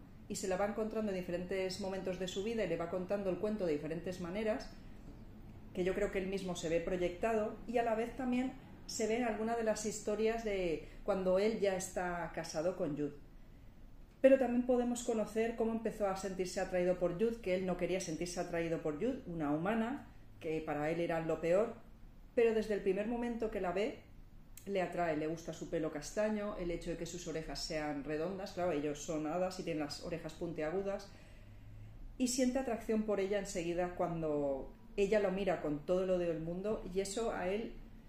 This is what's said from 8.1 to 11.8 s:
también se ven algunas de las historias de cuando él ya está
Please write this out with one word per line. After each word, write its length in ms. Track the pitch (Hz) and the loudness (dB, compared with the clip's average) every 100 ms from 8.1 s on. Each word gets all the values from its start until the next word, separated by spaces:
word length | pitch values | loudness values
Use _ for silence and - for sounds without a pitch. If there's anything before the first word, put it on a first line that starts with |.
| - | -2
también 360 | 254 247 262 - - - - | 0 2 0 -4 -14 -16 -10
se 200 | - 220 | -2 2
ven 180 | 220 | 2
algunas 320 | 247 208 220 233 | 2 0 0 2
de 80 | |
las 220 | 220 208 220 | 2 2 0
historias 580 | - - 208 220 226 | -2 -2 2 2 2
de 440 | 220 196 180 156 - - | 0 2 2 0 -4 -10
cuando 340 | - 190 185 185 | 0 2 6 6
él 220 | 214 220 | 6 4
ya 160 | 196 | 2
está 560 | 185 | 2